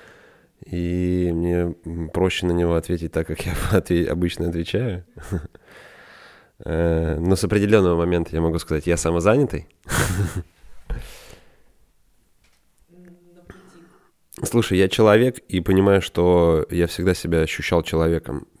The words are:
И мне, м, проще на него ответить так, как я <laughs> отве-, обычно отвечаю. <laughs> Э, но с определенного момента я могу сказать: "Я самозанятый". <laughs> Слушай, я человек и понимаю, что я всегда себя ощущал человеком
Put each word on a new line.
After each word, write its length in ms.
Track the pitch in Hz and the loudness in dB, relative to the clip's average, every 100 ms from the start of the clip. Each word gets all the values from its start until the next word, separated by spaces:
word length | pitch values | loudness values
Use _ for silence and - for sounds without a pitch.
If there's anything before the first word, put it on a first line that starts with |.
| - - - _ _ - - | -20 -20 -20 _ _ -20 -8
И 640 | 90 87 90 90 90 90 | -4 -2 0 0 0 0
мне, 400 | 85 87 87 87 85 | 0 0 0 0 -4
м, 260 | 82 85 80 | -10 -8 -6
проще 360 | 85 92 - 90 | -2 -2 0 -2
на 60 | |
него 220 | 87 87 | 0 2
ответить 380 | 82 - 87 82 | 0 -2 -6 -4
так, 140 | 82 80 | -6 -6
как 140 | 80 90 | -6 -6
я 80 | - | -4
<laughs> 80 | - | 2
отве-, 360 | 98 - 87 82 | 0 2 0 0
обычно 400 | 85 87 - 85 | 0 -2 -2 -4
отвечаю. 560 | 85 82 104 123 90 87 - - | -4 -4 -4 -4 -6 -12 -18 -8
<laughs> 180 | 92 - - _ - - - - - - - _ - | -8 -8 -20 _ -20 -20 -20 -20 -20 -20 -20 _ -16
Э, 520 | - 80 85 82 80 78 | -6 -2 0 2 0 0
но 160 | 87 95 | 0 0
с 80 | |
определенного 520 | 90 104 101 110 92 85 | 2 0 4 4 4 2
момента 340 | 85 87 82 | 2 0 0
я 60 | 80 | -2
могу 180 | 82 82 | 0 -2
сказать: 300 | - 78 87 | -2 -4 0
"Я 80 | 85 | 0
самозанятый". 720 | 82 85 90 123 147 78 - _ | 0 2 4 2 2 -4 -10 _
<laughs> 600 | - - - 92 87 92 - _ - - - - - - - - - _ _ _ _ _ _ _ _ _ _ _ _ _ _ 175 180 175 175 175 170 190 185 170 170 _ _ _ _ - | -6 -2 -2 -2 -4 -6 -12 _ -20 -16 -10 -10 -10 -18 -20 -20 -20 _ _ _ _ _ _ _ _ _ _ _ _ _ _ -20 -20 -20 _ -20 -20 -20 -20 -20 -20 _ _ _ _ -10
Слушай, 360 | - 120 110 92 | -2 0 2 2
я 100 | 95 | 2
человек 500 | - 110 107 127 120 - | 4 6 6 4 -2 -6
и 120 | 92 | -4
понимаю, 400 | 82 95 98 98 | 2 4 4 4
что 640 | - - 87 90 85 80 - | 2 0 4 4 4 2 0
я 160 | 87 85 | 0 -2
всегда 280 | - 90 | 0 0
себя 260 | 87 87 82 | 0 0 0
ощущал 400 | 78 - - 87 | 0 -4 -2 -2
человеком 640 | - 82 82 82 - 73 - _ | 0 0 0 0 -4 -10 -12 _